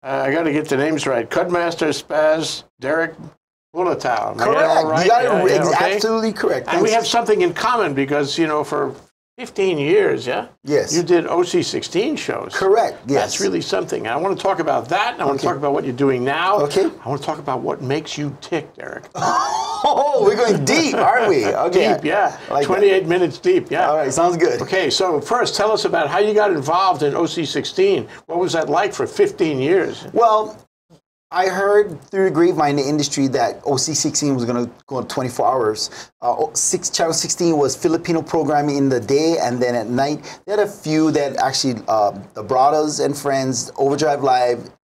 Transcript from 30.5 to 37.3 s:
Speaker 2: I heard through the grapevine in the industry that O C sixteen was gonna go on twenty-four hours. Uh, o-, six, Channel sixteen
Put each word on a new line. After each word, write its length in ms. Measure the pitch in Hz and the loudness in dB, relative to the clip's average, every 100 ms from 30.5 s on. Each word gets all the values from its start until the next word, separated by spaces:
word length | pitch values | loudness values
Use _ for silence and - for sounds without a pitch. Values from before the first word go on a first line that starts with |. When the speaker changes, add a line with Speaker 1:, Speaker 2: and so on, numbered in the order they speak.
| - _ _ _ _ _ _ _ | -10 _ _ _ _ _ _ _
Speaker 2:
I 180 | 165 185 | -2 0
heard 540 | 185 196 208 202 151 - | 0 2 4 2 -4 -8
through 160 | 190 190 | 0 2
the 60 | |
grapevine 400 | 156 170 151 147 | 4 2 4 2
in 40 | 143 | 2
the 120 | 135 | 0
industry 380 | 151 143 - 135 | 0 -2 0 0
that 340 | 127 117 - - | 2 0 -2 -2
O 120 | 135 | -2
C 160 | - | 0
sixteen 400 | 147 156 139 147 | -2 -2 -2 0
was 120 | 135 117 | 0 0
gonna 240 | 120 120 - _ | -2 -4 -8 _
go 80 | 131 | -8
on 100 | 120 | -6
twenty-four 380 | - 127 117 117 | -4 -6 0 0
hours. 640 | 131 110 110 - - - _ | 2 0 -2 -6 -10 -20 _
Uh, 120 | 123 117 | -4 -2
o-, 160 | 151 | -2
six, 360 | - - 185 - | -2 -2 -2 -4
Channel 240 | - 165 | -2 0
sixteen 420 | 156 160 | -2 -4